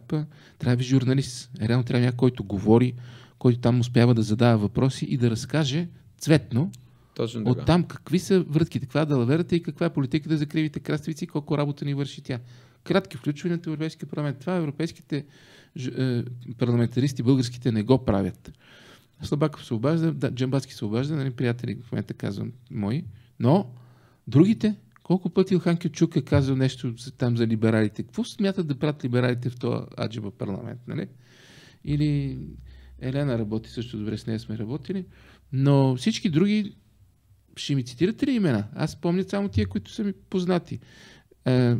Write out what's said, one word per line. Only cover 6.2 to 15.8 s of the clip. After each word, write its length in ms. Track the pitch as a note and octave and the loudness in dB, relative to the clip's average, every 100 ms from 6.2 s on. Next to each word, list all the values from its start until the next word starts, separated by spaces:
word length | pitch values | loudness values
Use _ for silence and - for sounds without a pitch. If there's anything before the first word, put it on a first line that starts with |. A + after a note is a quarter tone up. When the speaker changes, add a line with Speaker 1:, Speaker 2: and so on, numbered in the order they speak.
| - D#3 - A2+ F#3+ - - _ _ - | 2 2 4 -2 -2 -6 -20 _ _ -6
Speaker 2:
Точно 280 | A#2 A#2 | -6 -2
така. 180 | G#2+ B2 | 0 2
Speaker 1:
оттам 220 | - F3 | 4 4
какви 360 | - - - F3 | 2 -6 -2 -2
са 200 | - F#3+ | 4 2
врътките, 460 | - D3+ E3 A#2+ C#3+ | 4 0 0 -2 -2
каква 160 | C#3+ | -2
е 40 | D3 | 2
далаверата 500 | C#3 A#2 D#3+ E3+ E3+ | 2 2 2 2 -2
и 80 | |
каква 220 | E3 C#3+ E3+ | -2 -4 -2
е 80 | |
политиката 440 | - C3+ D#3+ D3+ D#3 | 0 0 -2 0 -2
за 80 | D3 | 0
кривите 340 | D#3+ D#3 - | -2 -2 -4
краставици 440 | - D3 D#3+ D3+ | -4 -4 -4 -8
и 40 | F3 | -6
колко 300 | D3+ D3 D3 | -6 -2 -2
работа 280 | C#3+ D3 C#3+ | -2 -4 -4
ни 80 | |
върши 280 | C#3 C#3 - | -4 -6 -8
тя, 180 | - B2 - - - _ - | -10 -10 -10 -20 -20 _ 0
кратки 300 | F3+ F#3+ - | 0 0 -8
включвания 400 | D3 D3 F3+ E3+ | -6 -4 -4 -4
от 100 | E3 | -4
Европейския 420 | D3+ D#3+ - C#3+ | -6 -6 -8 -10
парламент. 280 | D#3 D3 C#3 | -6 -4 -4
Това 160 | - F3+ | -4 -2
европейските 720 | D3+ D3 E3 - - D#3+ D3 - - - _ | -4 -4 -6 -6 -6 -6 -6 -20 -20 -20 _
ж-, 140 | D#3+ | -10